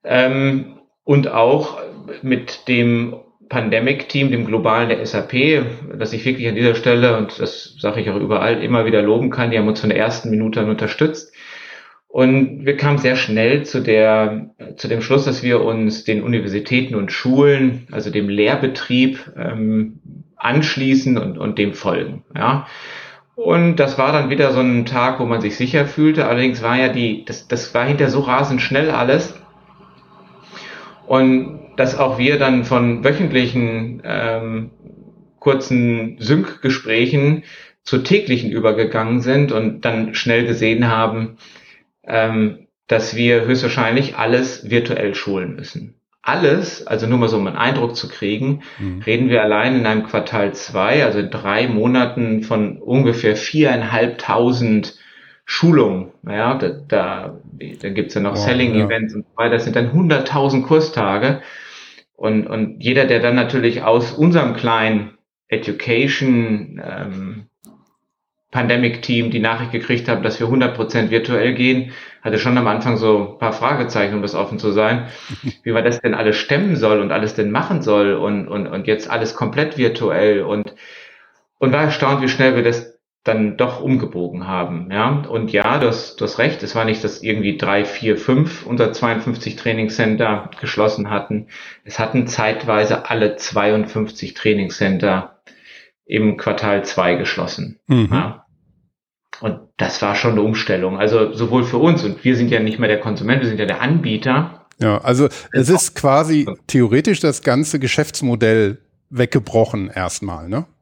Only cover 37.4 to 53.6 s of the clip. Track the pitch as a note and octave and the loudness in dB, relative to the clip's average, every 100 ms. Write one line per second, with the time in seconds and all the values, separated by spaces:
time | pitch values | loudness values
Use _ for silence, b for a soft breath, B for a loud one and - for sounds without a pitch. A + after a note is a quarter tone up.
37.4 | B B B B - C3 C3 G3+ G3+ B2 | B B B B -2 -2 2 0 2 -2
38.4 | A2 A2 A2 A2 A2 A2+ A2+ B2 B2 C3+ | 0 0 0 2 0 -2 0 0 2 2
39.4 | C#3 A2 G#2+ - A#2 A2+ A2 - A#2+ A#2 | 2 2 -2 -2 -2 -2 -2 -2 2 2
40.4 | A#2+ A2+ A2+ A#2 A#2+ A2 A2+ A2+ A2+ B | 2 0 2 2 2 2 0 -2 -6 B
41.4 | B B B B B _ - A2+ A2+ A2 | B B B B B _ -2 0 2 2
42.4 | G#2+ E2+ _ _ - A2+ - A2 A#2+ A#2 | 0 -2 _ _ 0 0 0 0 4 4
43.4 | A2+ B2+ B2 - A2+ B2 C3+ - A2+ B2 | 4 0 0 0 0 0 -2 -2 0 0
44.4 | C3 - G#2 A#2 A#2 A#2 G#2 G2 - F#2+ | 0 -6 0 0 0 -2 -2 -4 -4 -4
45.4 | F2 - - - G#2+ _ _ _ - D#3+ | -4 -10 -12 -12 -14 _ _ _ -4 2
46.4 | E3 G#2 - - - A2 A2+ B2 A2 A2 | 2 2 -2 -10 -6 -4 0 2 2 0
47.4 | F#2+ - A#2 C3 A#2+ A#2 A2 - G2+ G#2+ | -2 0 0 0 -2 -4 -10 -6 -4 -2
48.4 | C3+ D3 B B G2 F#2 G#2+ A#2+ B2+ A#2+ | -2 -4 B B -8 -6 -2 0 2 2
49.4 | G#2+ G#2 B2 C3 A2+ A2 G#2 G#2+ - A2 | 4 2 2 2 2 0 0 -4 -2 -2
50.4 | G2+ G2 - G2 G2+ D3 B2 G#2 - - | -2 -4 -8 -2 2 2 2 0 -4 -6
51.4 | G2 G#2+ B2+ G#2+ A#2 B2+ B2 - A2+ A2 | -2 0 0 0 2 2 0 -2 0 -2
52.4 | - A2 G#2 - - B2+ A#2 A#2 G#2+ G#2+ | 0 0 -2 -4 0 2 2 2 0 0
53.4 | - D3+ | -2 2